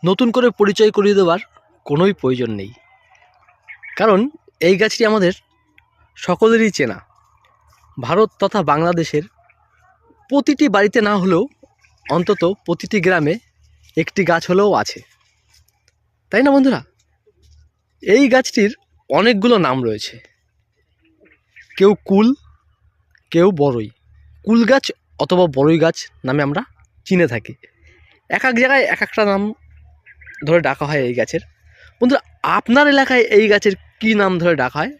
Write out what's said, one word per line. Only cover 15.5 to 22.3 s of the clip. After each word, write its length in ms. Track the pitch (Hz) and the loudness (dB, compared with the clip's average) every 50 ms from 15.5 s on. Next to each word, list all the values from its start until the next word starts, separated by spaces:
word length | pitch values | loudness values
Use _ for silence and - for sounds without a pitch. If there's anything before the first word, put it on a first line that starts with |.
| _ _ _ _ _ _ _ _ _ _ _ _ _ _ _ - | _ _ _ _ _ _ _ _ _ _ _ _ _ _ _ -6
তাই 100 | - 208 262 | -2 0 2
না 60 | 285 | 4
বন্ধুরা? 300 | 277 277 262 269 226 139 - _ _ _ _ _ _ _ _ _ _ _ _ _ _ _ _ _ _ _ _ _ _ _ - | 4 4 2 2 0 -2 -6 _ _ _ _ _ _ _ _ _ _ _ _ _ _ _ _ _ _ _ _ _ _ _ -2
এই 200 | 196 196 254 285 254 | 2 4 4 4 4
গাছটির 440 | 233 254 254 - - - 202 208 247 - _ _ _ _ _ - | 4 2 0 0 -2 -2 -2 -2 -2 -6 _ _ _ _ _ -4
অনেকগুলো 460 | 131 156 196 233 233 196 190 247 240 208 | 0 0 2 2 2 2 2 2 2 2
নাম 180 | 165 135 127 131 123 | 2 0 -2 -2 -4
রয়েছে, 320 | 113 107 107 - - - 117 - _ _ _ _ _ _ _ _ _ _ _ _ _ _ _ _ _ _ _ _ _ _ _ _ _ _ - - _ - | -4 -6 -6 -10 -14 -16 -18 -20 _ _ _ _ _ _ _ _ _ _ _ _ _ _ _ _ _ _ _ _ _ _ _ _ _ _ -20 -20 _ -2
কেউ 160 | - 190 202 208 - - | 2 2 2 2 2 -2
কুল, 220 | - 196 196 214 240 | 0 0 2 2 2